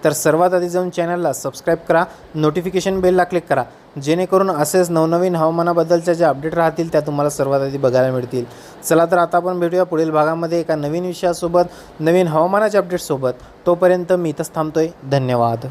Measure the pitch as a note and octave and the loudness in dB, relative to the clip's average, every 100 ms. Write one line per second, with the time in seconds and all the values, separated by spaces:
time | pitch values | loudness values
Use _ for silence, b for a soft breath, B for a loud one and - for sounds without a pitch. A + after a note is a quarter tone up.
0 | D#3+ D3 D#3+ D#3 F3+ F3+ F3 F3 F3+ - | 0 0 0 4 4 2 0 -2 -4 -4
1 | E3+ F3 E3 C3 C#3 - - E3 - E3 | -4 -2 -2 -4 -8 -6 -4 -4 0 0
2 | F3+ B B D#3 D3+ D3+ F3+ F#3 G3 F#3+ | 0 B B -2 0 0 -2 -2 -2 0
3 | F#3 F#3 F3 F3+ - C#3 A#2 B B - | 2 2 2 -2 0 -2 -2 B B -10
4 | C#3 E3 F#3 F#3+ G3 D#3+ D3+ F#3 F3 E3 | -2 -2 2 2 2 0 0 2 2 2
5 | D#3+ E3+ F#3 F3 D#3+ E3 E3+ E3+ D#3+ F3 | 2 2 0 2 0 2 0 0 2 2
6 | E3+ E3 E3 C#3 D#3 E3+ E3 D#3 E3 D#3+ | 2 2 2 0 -4 0 0 0 -2 -2
7 | D3 D3 C#3+ C#3+ C3+ C#3 C#3 C#3 C3+ B2+ | -2 -2 -2 -2 0 0 -2 -2 0 2
8 | C3 B2+ B2 C3 A#2+ B B B - D#3+ | 0 -2 -4 -6 -6 B B B 0 2
9 | E3 F3 E3+ F3 F3 F3+ E3+ F3+ F3 E3 | 2 2 2 0 -2 -2 -2 0 0 0
10 | D#3+ D#3 D3+ E3 E3+ E3+ D#3+ D#3 D3 E3 | 0 2 0 0 -2 -4 -2 -4 -2 -4
11 | F3+ F3 F#3 E3+ F3 F3 F3 B B - | -6 -4 -4 -2 0 0 0 B B -4
12 | D#3+ F3+ F3 D#3 E3+ G3 G#3+ G3+ F#3 F3+ | 2 2 2 2 2 2 2 0 0 -6
13 | - C#3 C3 B2 B B - E3+ F3+ F3+ | -4 -4 -2 -6 B B 0 2 4 2
14 | F3 F#3 E3+ D3 D#3+ - D#3 D3+ D#3+ E3 | 2 0 0 -4 -6 -4 -2 -2 -2 -4
15 | C3+ C#3 B2+ B2 A#2 A#2 C3 | -2 0 0 0 0 -2 -8